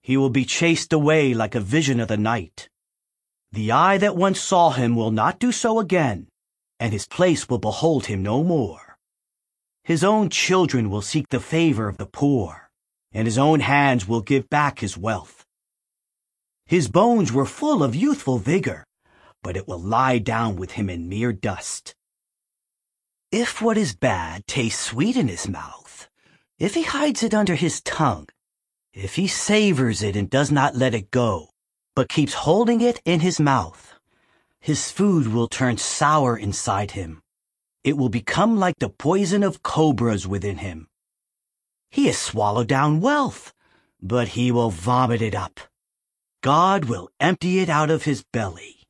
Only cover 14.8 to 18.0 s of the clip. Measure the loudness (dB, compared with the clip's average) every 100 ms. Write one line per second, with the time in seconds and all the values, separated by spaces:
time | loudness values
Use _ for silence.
14.8 | -8 -6 -6 -6 -8 -20 _ _ _ _
15.8 | _ _ _ _ _ _ _ _ _ 0
16.8 | 2 4 4 4 2 0 -2 -2 0 2
17.8 | 2 0